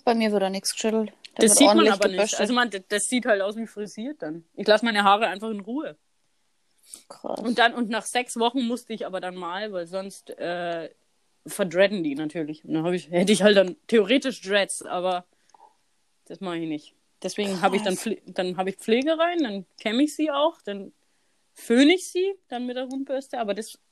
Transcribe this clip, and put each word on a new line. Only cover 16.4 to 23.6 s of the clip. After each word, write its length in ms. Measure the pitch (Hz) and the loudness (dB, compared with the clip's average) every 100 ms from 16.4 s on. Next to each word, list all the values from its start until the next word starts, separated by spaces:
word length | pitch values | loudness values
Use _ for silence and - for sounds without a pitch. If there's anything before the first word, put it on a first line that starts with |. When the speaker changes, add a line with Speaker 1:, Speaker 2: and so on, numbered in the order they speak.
Speaker 2:
mach 120 | 190 170 | -8 -6
ich 120 | 165 | -6
nicht. 280 | 151 - _ _ _ | -8 -10 _ _ _
Deswegen 380 | 185 - 202 185 | -8 -4 -4 0
hab 120 | 190 | 2
ich 80 | 190 | 2
dann 140 | 208 185 | 0 -2
Speaker 1:
Krass. 100 | - | -4
Speaker 2:
Pfle-, 140 | 208 - | -6 -6
dann 320 | 185 185 180 | -6 -4 -2
hab 100 | 190 | -4
ich 100 | 196 | -4
Pflege 400 | - 226 277 320 | 0 0 2 0
rein, 220 | 339 349 | 0 -2
dann 220 | 262 196 185 _ | -4 -6 -12 _
kämm 200 | 220 226 | -4 0
ich 160 | 302 - | 0 0
sie 160 | 311 | -4
auch, 300 | 277 302 330 | 0 0 -2
dann 300 | - 202 196 - _ _ _ _ _ | -10 -10 -12 -18 _ _ _ _ _
föhn 360 | - - 233 285 | -10 0 4 6
ich 200 | 370 - | 4 0
sie 240 | 359 381 392 - | -4 -2 -4 -8
dann 160 | 240 247 | -8 -8
mit 100 | 247 | -8
der 80 | 262 | -6
Rundbürste, 540 | 269 269 269 269 254 | -6 -6 -6 -6 -6
aber 140 | 220 | -4
das 240 | 202 | -4